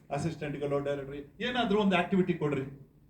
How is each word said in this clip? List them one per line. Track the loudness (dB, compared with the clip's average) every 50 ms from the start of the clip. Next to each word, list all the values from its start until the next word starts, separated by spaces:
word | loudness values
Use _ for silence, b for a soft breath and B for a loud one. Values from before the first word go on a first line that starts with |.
| B B
ಅಸಿಸ್ಟೆಂಟ್ಗಳು, | -4 -2 -2 -2 -4 -4 -6 -6 -6 -4 -2 0 0 0
ಡೈರೆಕ್ಟರ್, | 0 0 -2 -4 -4 -8 -10 -12 -12 -14 -8 -6
"ಏನಾದ್ರೂ | -4 -2 0 0 2 4 4 4
ಒಂದು | 4 4 4 4
ಆಕ್ಟಿವಿಟಿ | 2 4 4 4 4 2 2
ಕೊಡ್ರಿ" | 0 0 0 0 0 -2 -4 -8 -14 -18 -20 _ _ -20 -20